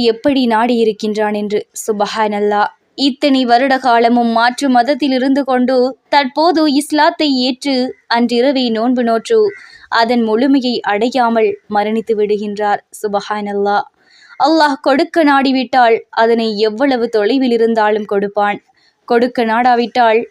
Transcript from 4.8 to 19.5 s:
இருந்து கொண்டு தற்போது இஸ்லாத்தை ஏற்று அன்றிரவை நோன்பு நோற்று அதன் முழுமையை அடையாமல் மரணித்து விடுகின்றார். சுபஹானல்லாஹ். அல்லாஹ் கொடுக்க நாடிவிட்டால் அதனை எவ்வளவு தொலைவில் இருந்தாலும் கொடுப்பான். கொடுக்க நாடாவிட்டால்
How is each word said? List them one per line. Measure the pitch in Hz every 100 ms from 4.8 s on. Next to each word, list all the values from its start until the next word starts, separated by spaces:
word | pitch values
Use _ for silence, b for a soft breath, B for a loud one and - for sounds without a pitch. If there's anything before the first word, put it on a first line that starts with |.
| 240 285 285
இருந்து | 262 269 277
கொண்டு | 269 254 247 254 254 330 -
தற்போது | 294 262 294 339 320 311
இஸ்லாத்தை | 269 285 302 320 339 302 254
ஏற்று | 254 254 277 254 254 - -
அன்றிரவை | 233 240 240 269 262 247
நோன்பு | 220 247 247
நோற்று | 233 226 - 220 208 - B B B
அதன் | 226 226 240
முழுமையை | 220 220 269 277 247 226 202
அடையாமல் | 208 240 254 233 226 208 202 -
மரணித்து | 208 214 226 220 214
விடுகின்றார். | 208 208 208 202 208 196 - -
சுபஹானல்லாஹ். | 214 202 - 214 202 202 202 202 - _ b b b b
அல்லாஹ் | 294 320 294 277
கொடுக்க | 294 277 339 339
நாடிவிட்டால் | 285 277 269 262 247 262 233 226 - -
அதனை | 226 233 226 208
எவ்வளவு | 214 214 277 247 233
தொலைவில் | 220 208 262 254 233
இருந்தாலும் | 226 226 214 214 208
கொடுப்பான். | 202 202 202 208 202 _ _ _ _ -
கொடுக்க | 240 247 254
நாடாவிட்டால் | 220